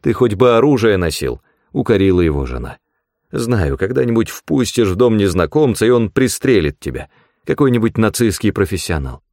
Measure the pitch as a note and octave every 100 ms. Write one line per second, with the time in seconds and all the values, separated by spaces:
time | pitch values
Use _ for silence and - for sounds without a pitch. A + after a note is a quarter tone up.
0 | C#3 A2 A#2+ G2 B2 A#2 C#3+ C3 A2 G2
1 | E2+ D2 C2+ A#1 _ _ _ - - G#2
2 | G2 F2+ E2 C#2+ C2 B1 A#1+ - _ _
3 | _ _ _ B2+ A#2 A#2 D2+ C2+ F#2+ C3
4 | B2 A2+ A2 - - D3 B2 - G#2 F#2
5 | B2 A2 G2 F2 E2 D3+ C#3+ G#2 A2 B2
6 | G#2+ - B2+ - C3+ G#2+ D2 - - B1+
7 | - _ _ _ - C#3+ C#3 A#2+ A2 G#2+
8 | A2 - A#2 - G#2+ G2+ F#2+ F#2 - D#2+
9 | C2 B1+ _